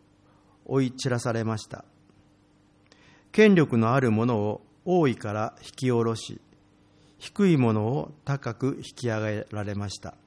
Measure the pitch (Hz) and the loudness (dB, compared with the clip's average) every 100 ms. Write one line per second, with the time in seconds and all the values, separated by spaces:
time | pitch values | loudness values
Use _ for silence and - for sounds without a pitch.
0 | _ _ _ _ _ _ - 135 127 127 | _ _ _ _ _ _ -4 -2 0 -2
1 | 135 120 123 113 110 107 - - - _ | -4 -2 -2 -2 -2 -6 -8 -16 -18 _
2 | _ _ _ _ _ _ _ _ _ _ | _ _ _ _ _ _ _ _ _ _
3 | _ - _ - 214 180 139 117 113 135 | _ -20 _ 4 6 6 4 2 2 2
4 | 127 107 120 110 104 - _ _ 180 180 | 2 2 2 0 -2 -4 _ _ -2 2
5 | 147 110 107 107 113 - - - 127 117 | 2 0 -4 -4 -6 -8 -20 -6 0 2
6 | 113 110 - - _ _ _ _ _ _ | 0 -2 -8 -16 _ _ _ _ _ _
7 | _ _ - - 196 151 117 107 107 143 | _ _ -8 2 4 4 4 2 0 -4
8 | - - - 139 120 107 127 - - - | -6 -10 -6 -6 -6 -4 -4 -4 -10 -8
9 | 120 107 107 107 - 104 104 101 101 - | -4 -4 -4 -6 -8 -8 -8 -6 -8 -10
10 | 87 - | -16 -18